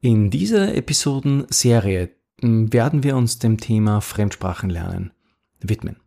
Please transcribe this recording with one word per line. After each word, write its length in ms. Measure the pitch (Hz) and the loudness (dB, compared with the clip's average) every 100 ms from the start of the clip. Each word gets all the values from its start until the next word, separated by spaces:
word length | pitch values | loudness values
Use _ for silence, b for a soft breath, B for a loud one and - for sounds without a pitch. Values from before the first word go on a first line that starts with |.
In 280 | 127 110 104 | 2 4 2
dieser 460 | 135 196 220 196 | 0 0 2 2
Episodenserie, 1400 | - 117 147 - 135 139 139 139 - 123 117 101 92 90 _ _ _ | 0 -2 -2 0 -2 0 0 0 0 4 4 2 -2 -4 _ _ _
m, 280 | 120 113 110 | 0 2 2
werden 300 | 120 117 151 | 2 2 0
wir 120 | 139 135 | 0 0
uns 220 | 117 - | 0 0
dem 180 | 117 110 | 0 0
Thema 460 | - 110 107 104 | 0 0 2 0
Fremdsprachenlernen 1080 | - - 104 - 92 87 98 85 90 90 92 _ _ _ _ _ | -2 -2 -4 -2 -8 -6 -6 -4 -6 -8 -10 _ _ _ _ _
widmen. 360 | - 107 - 101 | -6 -4 -6 -12